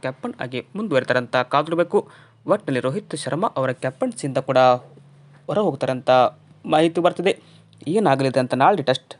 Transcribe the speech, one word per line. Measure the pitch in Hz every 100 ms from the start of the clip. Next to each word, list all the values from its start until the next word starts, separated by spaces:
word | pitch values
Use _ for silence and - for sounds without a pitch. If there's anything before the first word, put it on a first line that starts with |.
ಕ್ಯಾಪ್ಟನ್ | 131 131 240 - 127
ಆಗಿ | 127 - 190
ಮುಂದುವರಿತಾರೆ | 214 135 123 127
ಅಂತ | 120 127 127
ಕಾದು | 139 156
ನೋಡಬೇಕು. | 165 170 208 - - _ _ -
ಒಟ್ಟಿನಲ್ಲಿ | 208 - 131 131
ರೋಹಿತ್ | 165 - 160
ಶರ್ಮಾ | - 147 214 -
ಅವರ | 131 131
ಕ್ಯಾಪ್ಟನ್ಸಿಯಿಂದ | 131 - 262 233 147 131 135
ಕೂಡ | 131 127 123 - - - _ - - -
ಹೊರ | 160 202
ಹೋಗ್ತಾರೆ | 139 131 131
ಅಂತ | 120 127 120 - _ _ -
ಮಾಹಿತಿ | 151 165 170 175
ಬರ್ತಿದೆ. | 170 180 - _ - _ _ - 196
ಏನಾಗಲಿದೆ | 190 135 135 127
ಅಂತ | 127 127
ನಾಳೆ | 147 196 143
ಟೆಸ್ಟ್ | 131 _ -